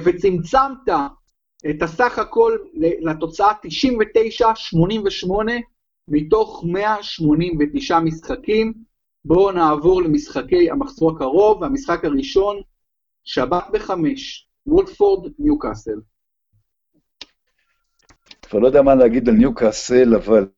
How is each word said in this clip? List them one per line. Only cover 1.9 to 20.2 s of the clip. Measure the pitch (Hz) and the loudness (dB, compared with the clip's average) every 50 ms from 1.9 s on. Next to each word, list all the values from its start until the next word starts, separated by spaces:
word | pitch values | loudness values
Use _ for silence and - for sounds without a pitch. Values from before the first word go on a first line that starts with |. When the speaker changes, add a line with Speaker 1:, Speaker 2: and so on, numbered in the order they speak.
| - - 247 240 - 233 | -2 0 0 0 0 -4
Speaker 1:
הכל | 214 - - 233 226 226 226 208 196 - - | -8 -2 0 2 2 2 0 -2 -6 -10 -6
ל-, | 156 160 170 170 - 160 160 | -2 -2 -2 -2 -2 -4 -6
לתוצאה | 156 156 165 160 160 - 202 208 208 - | -4 -4 -8 -8 -2 2 2 2 2 0
תשעים | - 175 - - - 254 247 220 | -6 -12 -4 -2 -2 0 0 -2
ותשע | 214 214 - 226 220 226 - - 240 226 220 | -2 0 0 0 0 0 0 0 0 0 0
שמונים | - - - 175 160 165 185 220 220 196 | -2 -6 -4 0 2 2 2 0 -2 -4
ושמונה | 196 185 - 196 180 196 208 214 220 240 240 240 - _ _ _ _ _ _ _ - | -4 -6 -4 -6 -4 -4 -2 -2 -4 -4 -6 -8 -12 _ _ _ _ _ _ _ -4
מתוך | - 151 156 160 220 220 214 - - - 170 | -4 -4 0 0 0 0 0 -2 -6 -8 -8
מאה | 170 170 196 208 214 214 208 | -6 -4 -2 -2 -2 -4 -4
שמונים | 208 - - - 165 151 151 160 175 180 165 147 | -6 -10 -8 -2 0 0 2 2 0 -2 -2 -2
ותשעה | 147 147 - 135 - - 175 170 | -2 -2 -4 -6 -2 0 0 0
משחקים. | 165 160 160 - - - 165 - - - 214 220 220 226 226 226 226 _ _ _ _ _ _ _ - | 0 0 -4 -6 -8 -10 -10 -8 -4 -2 0 0 0 -2 -6 -10 -18 _ _ _ _ _ _ _ -4
בואו | 143 160 180 196 196 | 0 2 2 2 2
נעבור | 185 175 165 151 151 147 151 175 185 185 | 2 2 2 2 2 2 2 2 2 2
למשחקי | 175 160 147 143 - - - 139 - - 180 175 170 - | 2 0 0 -2 -2 -6 -8 -8 -4 0 2 2 2 2
המחזור | 143 139 - - - - 160 160 | 0 -2 -6 -6 -4 0 0 0
הקרוב, | 160 - - 131 143 185 208 214 208 196 | 0 0 -2 0 2 4 4 4 4 2
והמשחק | 170 139 135 135 - - 175 170 - | 0 -4 -4 -4 -4 -4 -4 -2 -2
הראשון, | 156 143 131 135 - - 196 196 208 208 202 - - _ _ _ _ _ _ _ _ _ _ _ | -2 -2 -2 -4 0 0 0 0 0 -2 -6 -10 -18 _ _ _ _ _ _ _ _ _ _ _
שבת | - - 147 127 139 175 180 - - | -8 -4 -4 -2 -2 -2 -4 -2 -4
בחמש, | 214 208 - - 190 175 160 143 131 - - - - - _ _ _ _ _ | -6 -6 -4 -6 -4 -2 -2 -2 -4 -6 -10 -14 -18 -18 _ _ _ _ _
ווטפורד, | - 156 185 190 - - - 202 202 196 190 175 160 147 - | 0 2 2 2 0 0 0 2 2 2 0 -2 -8 -10 -4
ניוקאסל. | 147 151 147 151 - 113 107 107 - 113 107 107 110 _ _ _ _ _ _ _ _ _ _ _ _ _ _ _ _ _ _ _ _ _ _ _ - - _ _ _ _ _ _ _ _ _ _ _ _ _ _ _ _ _ _ _ _ - _ | -2 0 0 0 -2 -6 -8 -8 -8 -10 -10 -10 -12 _ _ _ _ _ _ _ _ _ _ _ _ _ _ _ _ _ _ _ _ _ _ _ -20 -20 _ _ _ _ _ _ _ _ _ _ _ _ _ _ _ _ _ _ _ _ -20 _
Speaker 2:
כבר | - - 107 104 | -14 -6 -2 2
לא | 113 | 2
יודע | 135 135 143 | 4 4 6
מה | 135 139 135 | 6 6 6
להגיד | 131 127 117 113 131 117 120 | 6 6 4 4 2 2 4
על | 110 | 4
ניוקאסל, | 107 123 135 113 - 120 107 - - - - 123 127 127 117 113 | 4 4 2 2 0 0 0 0 -2 -4 2 4 4 6 6 4
אבל, | 104 | 2